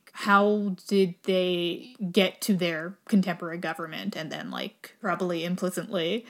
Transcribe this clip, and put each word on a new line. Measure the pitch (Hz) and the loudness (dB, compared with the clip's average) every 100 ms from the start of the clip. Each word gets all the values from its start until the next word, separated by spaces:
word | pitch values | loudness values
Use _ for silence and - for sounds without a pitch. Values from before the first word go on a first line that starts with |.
| _ | _
how | - 208 202 208 208 202 185 - | -6 4 6 6 4 0 -4 0
did | 196 190 175 | 4 4 2
they | - 185 180 175 175 - 247 254 190 | 0 2 2 0 -2 -4 -10 -8 -2
get | 185 185 - | 2 2 0
to | - | 0
their | 190 175 160 170 - - | 2 2 -2 -6 -12 2
contemporary | 208 185 175 170 175 | 4 4 -2 -6 -6
government? | 170 160 165 160 202 196 | -6 -6 -8 -8 -8 -8
And | 160 | -8
then, | - - | -8 -8
like, | 62 65 - - - | -8 -8 -10 -20 -8
probably | 208 170 180 170 170 | -4 -2 -2 -2 -2
implicitly, | 180 180 180 165 190 165 214 233 | -2 -2 -4 -4 -2 -2 -2 -6